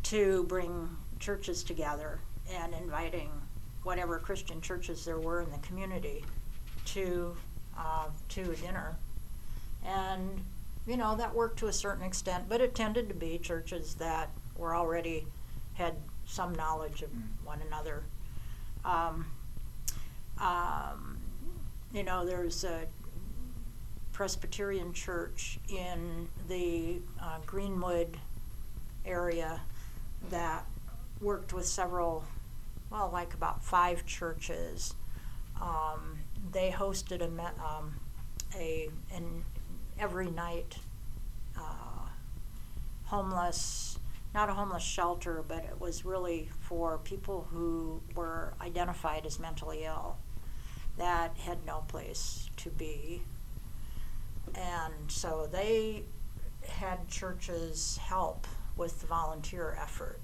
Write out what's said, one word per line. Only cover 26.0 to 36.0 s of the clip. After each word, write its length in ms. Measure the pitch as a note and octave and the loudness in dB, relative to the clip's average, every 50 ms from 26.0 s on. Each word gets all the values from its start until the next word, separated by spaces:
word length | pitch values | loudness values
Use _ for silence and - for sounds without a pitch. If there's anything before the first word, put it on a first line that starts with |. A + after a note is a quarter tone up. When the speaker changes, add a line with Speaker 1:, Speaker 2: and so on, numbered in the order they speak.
| E3+ F3 E3 E3 E3+ E3 - - - - | -2 -2 -2 -2 -2 -2 -4 -4 -2 -2
Speaker 1:
the, 540 | F#3 F3+ F3+ F3 E3+ E3 E3 E3 F3+ F3+ - - - - | 0 2 2 2 2 2 2 2 0 0 -2 -4 -4 -4
uh, 180 | - E3+ E3 D#3+ - | -2 -2 -2 -2 -2
Greenwood 720 | - - G3 G3+ G3 F#3+ F3+ F3 F3+ F3 E3+ E3+ E3 E3 D#3 - - - - - - - - - - - - - - - - - | -2 0 0 0 2 2 2 2 4 4 4 4 2 0 -6 -4 -2 -2 -2 -2 -4 -4 -4 -4 -2 -2 -2 -2 -4 -2 -2 -2
area 560 | F#3+ F#3 F3 F3 F3 E3+ E3 D#3+ D#3 E3 D#3+ - - - - - - - - - - - - - - | 0 2 2 2 2 2 2 2 0 0 0 0 0 -2 -2 -4 -4 -4 -4 -4 -2 -2 -2 -2 -2
that 360 | F3+ E3+ E3+ D#3+ D#3 E3+ - - - - - - - - - - - - | 0 2 2 2 0 0 -2 -2 -4 -4 -4 -4 -4 -4 -6 -6 -6 -2
worked 320 | G#3 G3+ G3+ F#3 F#3 - - | 0 2 2 2 0 0 0
with 140 | F#3 F3+ - | 2 2 2
several, 560 | - - F#3 F3+ F3 F3+ E3+ E3+ D#3+ D#3+ D3+ - - - - - - - - - - - - - | 2 2 2 2 4 4 4 4 4 2 0 -2 -4 -4 -4 -4 -6 -4 -4 -4 -6 -6 -6 -4
well, 200 | - G#3+ G3+ F#3 | 0 0 0 2
like, 220 | F3 F3 F3 - - | 2 0 0 0 0
about 300 | - E3 D#3+ - - - | 2 2 2 2 2 2
five 420 | - - F3+ F3 F3+ F3 E3+ - | 6 8 8 8 8 6 2 2
churches. 880 | - - - F3 E3 D#3+ D#3+ - - E3+ D#3+ E3 E2 - - - - - - - - - - - - - - - - - - | 0 -2 0 0 0 0 0 0 -2 0 0 0 -2 0 -2 -2 -2 0 0 0 0 0 -2 -2 -4 -2 -2 -4 -2 -2 -2
Um, 580 | - F3 E3 D#3 D#3 D#3 D#3 D#3 | 0 2 2 2 2 2 0 0